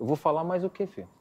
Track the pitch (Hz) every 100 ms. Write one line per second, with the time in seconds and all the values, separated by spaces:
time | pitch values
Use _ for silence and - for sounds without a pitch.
0 | 117 147 160 151 170 180 185 - 196 -
1 | - _